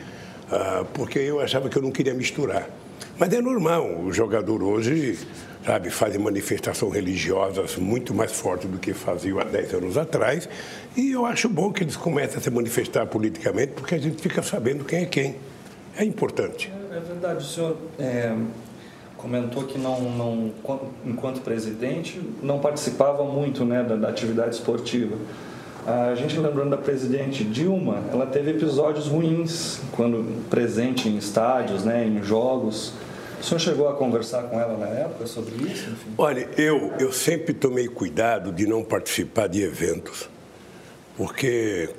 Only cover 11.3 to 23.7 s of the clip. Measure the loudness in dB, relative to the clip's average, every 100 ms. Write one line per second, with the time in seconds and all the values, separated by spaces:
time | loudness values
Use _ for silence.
11.3 | 2 2 2 2 2 -2 0 0 2 0
12.3 | 0 0 0 2 0 0 0 0 2 0
13.3 | 0 0 2 0 -2 -2 0 0 -2 -2
14.3 | 0 -2 0 0 0 0 -2 0 0 0
15.3 | -4 -12 -16 -18 -18 -14 -2 0 2 0
16.3 | 0 -2 -4 -8 -8 -8 -8 -8 -4 -2
17.3 | -2 -4 -2 -2 -2 -6 -6 -2 0 0
18.3 | 0 -2 -6 -14 -16 -18 -18 -18 -12 -4
19.3 | -2 0 -2 -4 -4 -2 0 0 0 0
20.3 | 0 -2 -4 -4 -4 -6 -8 -6 -4 -4
21.3 | -4 -2 -2 -4 -4 -2 -2 -4 -6 -8
22.3 | -4 -2 2 2 0 -2 2 2 4 0
23.3 | 0 0 0 2